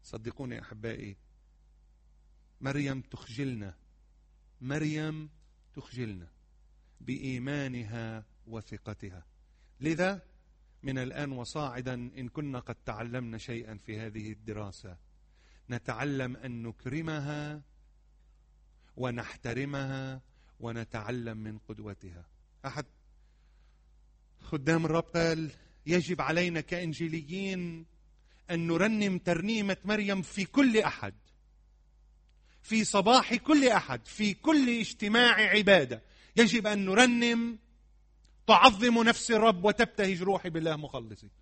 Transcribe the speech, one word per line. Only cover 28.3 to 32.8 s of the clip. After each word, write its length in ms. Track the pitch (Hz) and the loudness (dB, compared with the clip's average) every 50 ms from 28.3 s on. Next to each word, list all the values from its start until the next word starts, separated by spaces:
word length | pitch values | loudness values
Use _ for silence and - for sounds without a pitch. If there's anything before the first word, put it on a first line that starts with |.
| _ _ _ - | _ _ _ -6
أن 160 | 175 165 165 165 | -2 -2 0 2
نرنم 500 | 165 165 185 220 226 214 208 202 185 180 | 2 4 4 4 2 2 2 0 0 0
ترنيمة 600 | - 180 175 165 175 208 226 220 208 196 190 - - | 0 0 0 0 0 0 0 0 0 0 -2 -2 -2
مريم 360 | 196 214 214 208 196 202 190 | -2 -2 0 0 0 -2 -2
في 240 | 165 - - - 190 | -4 -6 -4 -6 -6
كل 320 | - - 277 285 262 220 220 | 0 4 4 6 6 6 4
أحد، 360 | 196 147 - - - 98 95 - _ _ _ _ _ _ _ _ _ _ _ _ _ _ _ _ - _ _ _ _ _ _ _ _ _ _ _ | 2 2 -2 -4 -10 -10 -12 -14 _ _ _ _ _ _ _ _ _ _ _ _ _ _ _ _ -20 _ _ _ _ _ _ _ _ _ _ _
في 220 | - - 220 220 | -8 -2 0 0